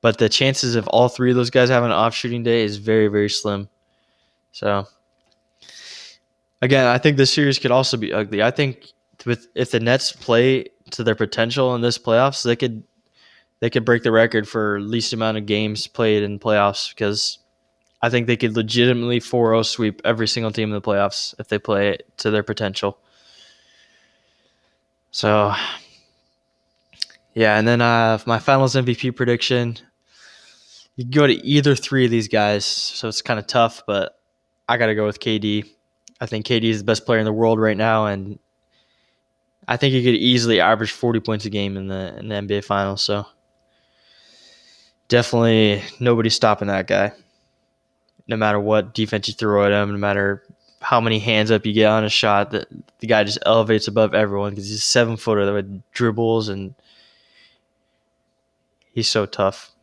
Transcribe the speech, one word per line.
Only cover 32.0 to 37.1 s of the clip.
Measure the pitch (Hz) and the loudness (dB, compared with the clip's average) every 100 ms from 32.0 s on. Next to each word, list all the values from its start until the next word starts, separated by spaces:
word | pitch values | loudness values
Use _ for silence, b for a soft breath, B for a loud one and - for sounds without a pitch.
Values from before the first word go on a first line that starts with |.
of | 123 | 2
these | 117 107 | 2 0
guys, | 110 104 104 - | 2 2 0 -2
so | - - - 117 | -4 -6 -6 -6
it's | - | -6
kinda | - 110 | -4 -4
tough, | 101 127 117 - - | 0 2 2 0 -4
but | 101 95 _ _ _ _ _ - | -4 -4 _ _ _ _ _ -4
I | 117 | 0
gotta | 113 107 | 0 0
go | 107 | -2
with | 101 | -4
K | - 107 | -4 -2
D. | 104 104 101 _ _ _ - _ | -2 -4 -6 _ _ _ -20 _
I | 120 | -8
think | 110 107 | -8 -2
K | 120 | 0
D | 113 | 2
is | 107 | -2
the | 101 | 0
best | 110 | -2
player | - | 2